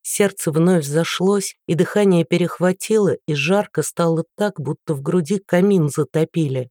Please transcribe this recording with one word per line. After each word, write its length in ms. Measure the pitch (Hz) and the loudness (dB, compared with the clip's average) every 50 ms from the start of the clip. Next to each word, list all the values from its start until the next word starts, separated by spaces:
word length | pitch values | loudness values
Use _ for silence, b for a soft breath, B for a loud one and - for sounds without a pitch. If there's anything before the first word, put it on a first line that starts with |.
Сердце 500 | _ - - - 208 196 196 - - 170 | _ -8 -2 0 0 -2 -2 -4 -6 -2
вновь 340 | 143 160 165 180 185 170 143 | 0 2 2 4 2 2 0
зашлось, 680 | 139 143 160 165 - - - 175 190 202 202 190 - - _ _ | -2 -2 -2 -2 -2 -4 -2 0 0 0 0 -2 -6 -12 _ _
и 80 | - 175 | -4 0
дыхание 500 | 151 180 - - 208 208 196 180 170 165 | 0 0 0 2 2 4 4 4 4 2
перехватило, 920 | _ 170 175 175 165 - - 165 180 185 _ - - 220 220 208 170 120 - _ | _ 0 0 0 -2 -2 0 0 0 0 _ -2 0 0 2 2 2 0 -2 _
и 80 | - 151 | -4 -4
жарко 500 | 139 139 156 196 202 208 - - 160 143 | -2 0 0 0 0 0 -2 -4 -6 -6
стало 420 | - - - 175 165 165 160 165 _ _ | -4 -4 -2 0 0 0 -2 -4 _ _
так, 240 | - 208 208 196 - | -4 -4 -4 -4 -6
будто 340 | 139 135 160 _ _ - 156 | -8 -8 -8 _ _ -6 -6
в 80 | 139 | -4
груди 380 | 139 156 175 180 165 143 202 190 | -4 -2 -2 -2 0 0 -4 -4
камин 500 | _ - - 180 185 208 202 185 156 143 | _ 0 0 2 4 4 4 4 2 0
затопили. 800 | - - 147 - - 156 160 160 - 170 160 139 131 131 123 123 | 0 -4 -4 -2 -2 -2 -2 -2 -2 -4 -2 -2 -2 -6 -6 -8